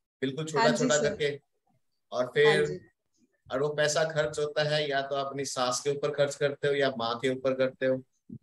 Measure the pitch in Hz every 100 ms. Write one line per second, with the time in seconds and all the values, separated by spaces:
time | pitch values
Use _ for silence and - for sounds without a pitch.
0 | _ _ 131 131 156 147 233 - - 294
1 | 214 - 143 143 - _ _ _ _ _
2 | _ 120 127 147 147 151 147 - - _
3 | _ _ _ _ - 123 151 147 151 170
4 | 156 151 151 151 147 151 147 151 151 135
5 | 135 139 135 131 135 131 123 127 143 143
6 | 143 143 143 - 143 - 147 143 135 117
7 | 113 117 131 131 131 131 131 - 131 131
8 | - _ - -